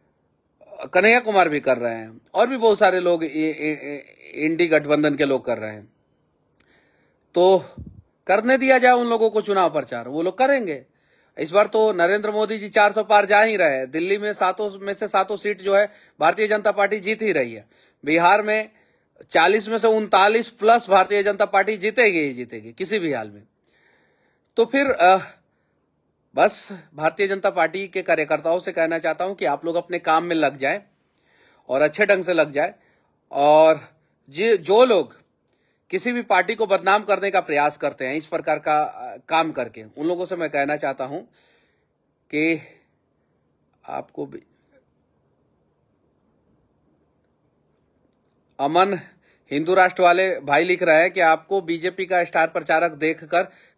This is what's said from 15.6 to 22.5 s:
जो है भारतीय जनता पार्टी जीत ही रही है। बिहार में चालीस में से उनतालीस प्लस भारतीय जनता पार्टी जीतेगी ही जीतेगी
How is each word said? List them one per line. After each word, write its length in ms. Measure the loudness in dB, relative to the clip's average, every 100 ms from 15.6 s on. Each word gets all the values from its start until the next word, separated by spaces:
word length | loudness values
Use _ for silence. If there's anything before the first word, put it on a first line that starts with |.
जो 140 | 0 2
है 160 | 0 _ _ -2
भारतीय 280 | 0 0 0
जनता 240 | 0 0
पार्टी 280 | 0 0 -2
जीत 220 | -6 -4
ही 100 | -2
रही 220 | -2 -4
है। 140 | -8 -20 _ _ _ -2
बिहार 360 | 2 4 2
में 280 | 2 -4 -6 _ _ _ _ -20 -2
चालीस 400 | 2 4 2 -2
में 80 | -2
से 100 | 2
उनतालीस 600 | 0 2 4 4 2 -2
प्लस 400 | -2 2 2 4
भारतीय 340 | 2 4 0
जनता 220 | 0 -2 0
पार्टी 320 | 0 0 -2
जीतेगी 420 | -2 0 2 0
ही 140 | -4
जीतेगी 380 | -6 -12